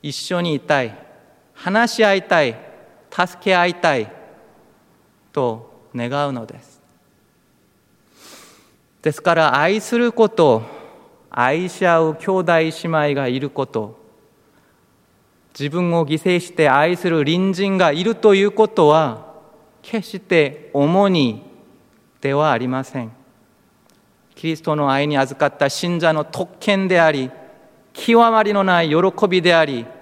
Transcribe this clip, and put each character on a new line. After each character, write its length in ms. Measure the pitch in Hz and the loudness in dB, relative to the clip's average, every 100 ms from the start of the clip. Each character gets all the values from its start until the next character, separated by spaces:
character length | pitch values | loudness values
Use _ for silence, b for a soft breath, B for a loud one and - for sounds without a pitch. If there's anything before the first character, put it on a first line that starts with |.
一 100 | 151 | -12
緒 280 | 135 - 180 | -12 -6 -4
に 140 | 170 | -4
い 60 | 147 | -6
た 220 | - 143 | 0 -2
い、 140 | 120 98 - - _ _ _ | -2 -10 -20 -20 _ _ _
話 420 | _ - 202 233 - | _ -2 0 0 2
し 80 | |
合 120 | 214 196 | 2 2
い 60 | |
た 200 | 185 175 | 0 0
い、 140 | 139 113 - - - _ _ | 0 -4 -16 -20 -20 _ _
助 320 | - 185 - | -6 -6 -4
け 140 | - 185 | 0 0
合 120 | 175 | 0
い 60 | 180 | 0
た 200 | 170 135 | 0 0
い 140 | 107 - - - _ _ _ _ _ _ _ _ _ | -4 -14 -20 -20 _ _ _ _ _ _ _ _ _
と 520 | - 123 113 117 - _ | -4 -4 -4 -14 -20 _
願 340 | 123 120 139 147 | -8 -6 -4 -4
う 40 | |
の 140 | 127 110 | -6 -12
で 140 | - | -18
す。 200 | - _ _ _ _ _ _ _ _ _ _ _ _ _ _ B B B B B B B _ _ | -20 _ _ _ _ _ _ _ _ _ _ _ _ _ _ B B B B B B B _ _
で 100 | 156 | -6
す 100 | 151 | -2
か 120 | - | 0
ら、 240 | 165 156 131 | 2 2 2
愛 220 | 160 214 | 0 -2
す 160 | - 233 | -2 -2
る 160 | 240 | -2
こ 160 | 226 214 | 2 0
と、 340 | - 156 113 113 B B B B B _ | 4 2 2 -2 B B B B B _
愛 380 | - 123 156 180 | -2 -2 -2 -6
し 180 | - 180 | -2 2
合 140 | 165 | 2
う 160 | 160 156 | 2 -2
兄 140 | - | -4
弟 220 | 190 175 | -2 0
姉 200 | 165 160 160 | 0 0 -4
妹 300 | 170 160 147 | -4 -2 0
が 140 | 143 131 | -2 -4
い 100 | 131 | -4
る 100 | 139 | -6
こ 180 | - 131 | -8 -6
と、 320 | 117 104 113 _ _ _ _ b b b b _ _ _ _ _ _ _ - | -6 -8 -14 _ _ _ _ b b b b _ _ _ _ _ _ _ -10
自 120 | 143 | -8
分 240 | 165 180 | -4 -2
を 100 | 170 | -2
犠 100 | 151 | -2
牲 260 | 156 185 175 | -2 0 -2
し 120 | 175 | -2
て 160 | - 147 | 0 2
愛 280 | 131 160 175 | 4 2 0
す 120 | 180 | -2
る 160 | 165 | 0
隣 300 | 143 175 190 | 0 0 0
人 240 | 175 196 190 | -2 -2 0
が 140 | 175 | 0
い 100 | 147 | 0
る 140 | 180 226 | -4 2
と 180 | 214 | 4
い 80 | 196 | 4
う 80 | 202 | 2
こ 160 | 202 214 | 2 0
と 220 | - 151 | 4 4
は、 420 | 156 151 110 - - - _ _ _ | 4 2 -4 -16 -20 -20 _ _ _
決 280 | - 226 - | -10 -10 -8
し 100 | 190 | -14
て 500 | - 175 143 143 - | 0 2 2 -4 -6
重 340 | 143 143 180 202 | 0 2 4 2
荷 340 | 180 131 107 - - _ _ _ _ _ _ | 2 0 -2 -14 -20 _ _ _ _ _ _
で 140 | 139 | -4
は 180 | 139 151 | 0 0
あ 60 | 120 | 0
り 100 | 123 | -2
ま 160 | 131 | -6
せ 180 | 135 139 | -8 -10
ん。 100 | 113 113 _ _ _ _ _ _ _ _ _ _ _ | -12 -16 _ _ _ _ _ _ _ _ _ _ _
キ 140 | - 160 | -10 -8
リ 80 | 160 | -6
ス 60 | |
ト 140 | 160 151 | -4 -2
の 160 | 143 | 0
愛 160 | 135 147 | 0 0
に 100 | 147 | 0
預 200 | 131 135 | -2 0
か 160 | 147 | -2
っ 40 | - | 0
た 120 | 143 | -4
信 300 | - 175 175 | -2 -4 0
者 120 | 170 | 0
の 120 | 156 | 0
特 280 | 147 - 180 - | -4 -8 -10 -8
権 260 | - 196 190 | -2 -2 2
で 140 | 180 | 2
あ 100 | 160 | 2
り、 200 | 147 131 - - - _ _ _ | 2 -6 -10 -20 -20 _ _ _
極 260 | - - 233 233 | -10 2 4 6
ま 120 | 220 | 4
り 100 | 208 | 2
の 100 | 202 | 0
な 200 | 190 175 | 2 2
い 80 | 165 | 2
喜 60 | 151 190 185 202 | 2 0 0 0
び 140 | 180 | 2
で 140 | 170 | 2
あ 100 | 165 | 2
り 220 | 151 127 113 - | 2 -2 -10 -18